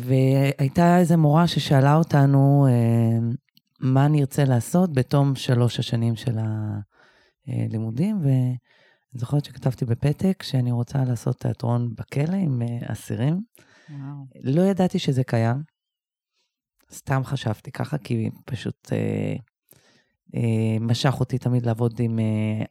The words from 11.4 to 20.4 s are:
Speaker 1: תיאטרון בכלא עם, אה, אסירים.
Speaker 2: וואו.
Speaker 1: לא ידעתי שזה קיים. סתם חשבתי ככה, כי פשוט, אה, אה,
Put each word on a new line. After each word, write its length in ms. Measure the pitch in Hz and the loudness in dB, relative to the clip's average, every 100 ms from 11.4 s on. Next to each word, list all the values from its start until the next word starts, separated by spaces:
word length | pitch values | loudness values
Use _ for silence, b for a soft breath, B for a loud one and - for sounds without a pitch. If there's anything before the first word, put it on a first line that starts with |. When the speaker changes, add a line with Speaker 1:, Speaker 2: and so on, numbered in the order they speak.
Speaker 1:
תיאטרון 540 | 123 113 117 120 120 | -4 -4 -4 -2 -4
בכלא 420 | 110 110 139 156 190 | -8 -8 -4 -2 -2
עם, 260 | 175 127 | -2 -2
אה, 300 | 117 120 - | -4 -6 -8
אסירים. 480 | 110 - 107 131 175 233 _ B B B | -10 -8 -4 -2 -2 -6 _ B B B
Speaker 2:
וואו. 360 | 143 135 143 135 127 | -16 -14 -14 -18 -10
Speaker 1:
לא 200 | 123 143 | -2 2
ידעתי 360 | 190 185 180 185 | 2 2 0 0
שזה 260 | - 131 | -2 0
קיים. 320 | 127 117 113 123 156 _ _ _ _ _ _ _ _ _ _ _ _ | 0 0 0 -2 -6 _ _ _ _ _ _ _ _ _ _ _ _
סתם 300 | - - 135 | -14 -4 -4
חשבתי 460 | 127 135 113 104 - | -2 -4 -4 -6 -8
ככה, 260 | - 127 151 | -10 -6 -6
כי 320 | - 117 107 - | -6 -4 -4 -8
פשוט, 480 | - 117 - - - | -12 -10 -8 -10 -6
אה, 440 | 110 107 104 104 104 117 _ _ b b b b b _ | -4 -2 -4 -4 -8 -12 _ _ b b b b b _
אה, 420 | 123 | -4